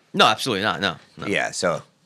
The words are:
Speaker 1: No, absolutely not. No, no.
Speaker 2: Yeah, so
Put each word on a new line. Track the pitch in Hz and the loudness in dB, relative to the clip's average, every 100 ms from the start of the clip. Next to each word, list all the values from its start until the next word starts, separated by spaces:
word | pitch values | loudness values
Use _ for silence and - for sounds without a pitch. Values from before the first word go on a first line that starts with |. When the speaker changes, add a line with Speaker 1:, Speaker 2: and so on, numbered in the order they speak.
| _ | _
Speaker 1:
No, | - 156 | 2 2
absolutely | 107 131 98 | 2 -2 0
not. | 104 85 | 0 0
No, | 95 76 - - | -2 -2 -12 -10
no. | - | -2
Speaker 2:
Yeah, | 87 58 | -2 -2
so | - 90 76 - _ | -2 -2 -2 -6 _